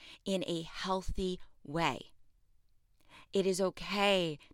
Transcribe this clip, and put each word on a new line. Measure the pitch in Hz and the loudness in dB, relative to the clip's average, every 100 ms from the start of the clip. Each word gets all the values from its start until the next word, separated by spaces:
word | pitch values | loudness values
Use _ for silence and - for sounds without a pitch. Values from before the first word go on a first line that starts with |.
| - - | -20 -10
in | - 190 - | -2 -2 0
a | 170 | -4
healthy | 165 - 185 190 185 - 190 180 - - | -4 -6 -2 -2 0 0 -2 -2 -8 -16
way. | - 151 160 127 - - - _ _ - _ _ _ _ - - - | -6 0 0 0 -8 -18 -20 _ _ -20 _ _ _ _ -20 -20 -2
It | 196 190 | 0 2
is | 180 | 2
okay | 190 - 170 202 202 196 170 143 - | 0 -2 -4 2 4 4 2 -2 -10